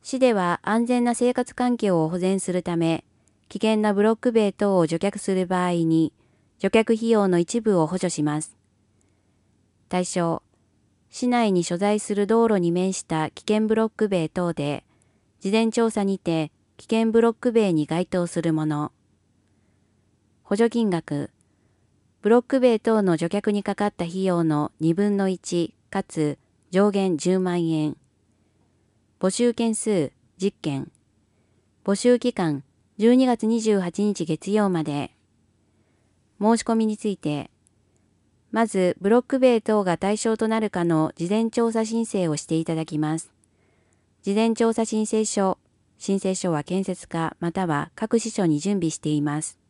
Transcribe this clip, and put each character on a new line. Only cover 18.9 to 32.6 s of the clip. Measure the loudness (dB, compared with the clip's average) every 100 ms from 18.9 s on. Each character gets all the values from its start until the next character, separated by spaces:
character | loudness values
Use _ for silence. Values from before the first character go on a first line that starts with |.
| _ _ _ _ _ _ _ _ _ _ _ _ _ _ _
補 | _ 0
助 | 2
金 | 2 0
額、 | -2 -4 -6 -6 _ _ _ _ _ _ _ _ _
ブ | 2
ロ | 2
ッ |
ク | 2 2
塀 | 4 2
等 | 2 2
の | 2 0
除 | 0
却 | -2 -2
に | -2
か | -4
か | -4 -4
っ |
た | -4
費 | -8 -2
用 | 0 2
の | 0 0 -2 _
二 | 0
分 | 2 0 0
の | -2
一 | -4 -4 -4 -4 _ _
か | -8
つ | -6 -2 -2 -4 _ _ _
上 | 2 2
限 | 2 0 0
十 | 0 0
万 | 0 -2 0
円。 | 0 -2 -6 _ _ _ _ _ _ _ _ _ _ _ _
募 | -4
集 | 2 0
件 | 2 -2
数、 | -2 -2 0 -2 _ _ _
十 | -4
件。 | _ -6 -6 -8 _ _ _ _ _ _ _ _ _
募 | -4
集 | 0 4 2
期 | 0
間、 | -2 -2 -2